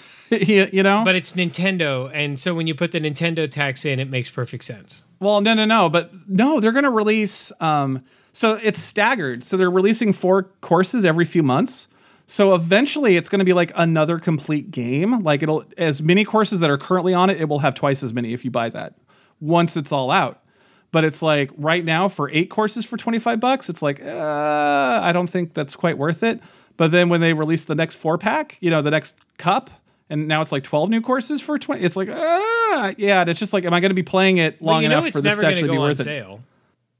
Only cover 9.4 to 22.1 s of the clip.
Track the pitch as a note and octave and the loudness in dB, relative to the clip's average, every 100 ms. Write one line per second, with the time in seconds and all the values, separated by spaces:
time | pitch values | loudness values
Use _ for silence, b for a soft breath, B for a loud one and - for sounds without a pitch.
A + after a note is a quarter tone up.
9.4 | - F#3+ F#3 F#3 G3 A3+ A3 - F#3 F#3+ | -4 0 2 4 2 2 0 0 2 2
10.4 | F#3+ _ - E3+ F#3 B3+ F3+ D#3+ E3 F3 | 0 _ 0 2 2 2 2 2 0 2
11.4 | C#3+ C3 B3+ - - b b b b - | 2 2 0 -6 -16 b b b b 2
12.4 | G3 F3+ E3 G3 C#4+ D4+ B3+ F3 E3 G3 | 4 4 4 2 2 0 2 2 2 0
13.4 | F#3 F3+ E3+ - E3+ D#3+ D#3 E3+ F3+ D3+ | 2 2 2 0 0 2 0 0 -2 -2
14.4 | - D3+ A#2+ B2 A#2 C3+ G3 B3 E3 C#3+ | -2 -4 -4 -8 -4 -2 0 0 0 0
15.4 | D#3 D#3 - - E3 C#3+ D#3 F#3 G#3 A3 | 0 -2 -4 -4 -2 0 2 2 4 2
16.4 | G#3 F#3+ E3 C#3+ - F#3 F3 F3+ F#3+ E3 | 0 2 2 0 0 0 2 2 2 2
17.4 | D#3 D3 C#3+ B2 C#3+ C#3 B2+ A#2+ A#2 B2 | -2 0 0 0 -2 -2 -4 -4 -4 -6
18.4 | B2+ A#2+ A#2 A2 - _ _ b b b | -4 -4 -4 -6 -14 _ _ b b b
19.4 | D3+ E3+ E3+ E3+ C#3+ C#3+ C3 F3+ C3 - | 0 2 2 -2 -4 -4 0 0 0 -6
20.4 | _ b b b b E3 D#3 D3 D#3+ D3 | _ b b b b 0 0 0 0 2
21.4 | C#3 - D3+ F3 E3 D#3+ G3 | 0 -4 -2 0 0 0 0